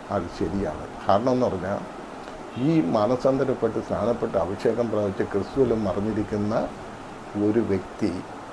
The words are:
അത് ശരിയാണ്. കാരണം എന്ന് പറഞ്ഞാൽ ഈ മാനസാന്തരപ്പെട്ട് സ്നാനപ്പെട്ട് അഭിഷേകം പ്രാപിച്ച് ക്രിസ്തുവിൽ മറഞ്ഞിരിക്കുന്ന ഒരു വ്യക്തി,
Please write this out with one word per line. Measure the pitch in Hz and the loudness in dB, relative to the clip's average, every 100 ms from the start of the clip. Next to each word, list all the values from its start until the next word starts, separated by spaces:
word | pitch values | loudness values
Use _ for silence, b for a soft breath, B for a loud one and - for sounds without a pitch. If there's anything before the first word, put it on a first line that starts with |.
| - | -4
അത് | 101 87 - | -2 -2 -2
ശരിയാണ്. | 90 98 98 - - - - | -2 0 -2 -4 -10 -6 4
കാരണം | 98 127 | 4 4
എന്ന് | 127 117 | 2 2
പറഞ്ഞാൽ | 90 90 101 - - - - - - - 113 | 0 -2 -4 -6 -12 -14 -14 -14 -14 -10 -2
ഈ | 139 165 | 2 4
മാനസാന്തരപ്പെട്ട് | - 113 107 127 135 135 131 120 113 110 | 4 4 4 4 4 4 2 2 0 0
സ്നാനപ്പെട്ട് | 104 90 107 113 113 98 | -2 0 0 0 0 0
അഭിഷേകം | 85 104 120 117 117 | 0 0 0 2 0
പ്രാപിച്ച് | 104 104 95 | 0 0 0
ക്രിസ്തുവിൽ | 104 101 95 - 123 | -2 -2 -2 2 4
മറഞ്ഞിരിക്കുന്ന | 113 98 101 104 110 101 104 104 123 180 - - - - - - 104 | 4 2 0 0 0 0 0 0 0 -2 -8 -14 -14 -14 -14 -8 0
ഒരു | 104 117 | 4 4
വ്യക്തി, | 101 95 - - 101 92 - - - | 2 0 -2 -2 -2 -2 -8 -12 -14